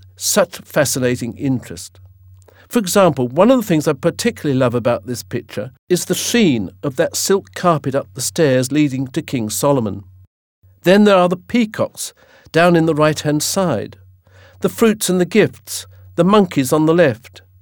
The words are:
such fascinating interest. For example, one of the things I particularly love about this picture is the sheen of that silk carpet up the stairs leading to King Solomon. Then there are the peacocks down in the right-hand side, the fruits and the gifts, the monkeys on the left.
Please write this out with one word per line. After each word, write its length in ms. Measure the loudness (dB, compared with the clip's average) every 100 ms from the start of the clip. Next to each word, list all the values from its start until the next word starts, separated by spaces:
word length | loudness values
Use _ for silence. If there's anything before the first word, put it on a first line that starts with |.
| -20 -10
such 420 | -2 0 -2 -4
fascinating 800 | -6 -2 0 0 -2 -2 -6 -6
interest. 600 | -4 -4 -6 -16 -18 -20 -20 _ _ -20 _ _ _
For 100 | -4
example, 480 | 0 2 2 2 -2
one 240 | 2 4
of 100 | 4
the 60 | 2
things 220 | 0 0
I 60 |
particularly 640 | -2 -4 -2 -4 -4 -2 0
love 200 | 0 0
about 300 | -2 -4 -6
this 180 | -12
picture 480 | -10 -12 -10 -12 -12 -16 -4
is 160 | -4
the 100 | -2
sheen 560 | -6 -2 2 2 2 -4 -8
of 100 | -6 -4
that 200 | -4 -4
silk 360 | -2 -2 -2 -4
carpet 400 | 0 0 -2 -4
up 100 | -6
the 60 | -8
stairs 500 | -8 0 2 2 0
leading 380 | 0 0 -2 -6
to 140 | -6
King 280 | -6 -6 -4
Solomon. 540 | -2 0 0 -2 -6 -12 -20 _ _ _ _ _ _
Then 200 | 2 4
there 140 | 6 4
are 120 | 2
the 80 | 0
peacocks 800 | -4 -2 -2 -2 -6 -6 -14 -16 _ _ -2
down 240 | 2 4 4
in 100 | 2
the 80 |
right-hand 480 | 2 0 0 -2 -2
side, 560 | -2 -2 -2 -2 -6 -14 -20 _ _ _ -20 _
the 80 | -6
fruits 400 | 0 2 2 -2
and 120 | -2
the 60 | 0
gifts, 600 | 2 0 -2 -14 -14 -14 -20 -8 -2
the 80 |
monkeys 480 | 2 4 2 0 0
on 140 | 0 2
the 80 |
left. 480 | 4 2 0 -10 -20 -20 _